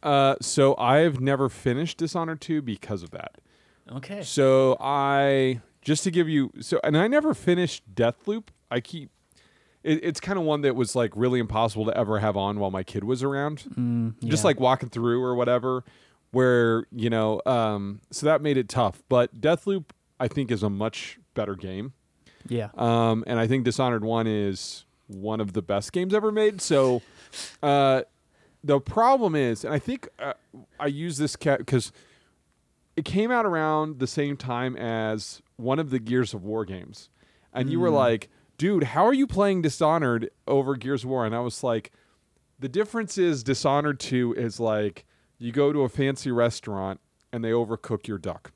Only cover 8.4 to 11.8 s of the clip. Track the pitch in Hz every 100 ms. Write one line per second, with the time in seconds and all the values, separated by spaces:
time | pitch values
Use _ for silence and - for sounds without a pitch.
8.4 | 220 _ _ 123 120 170 139 _ _ _
9.4 | _ _ _ _ - 156 170 151 - 196
10.4 | 160 147 143 123 120 127 113 104 123 123
11.4 | 113 110 113 107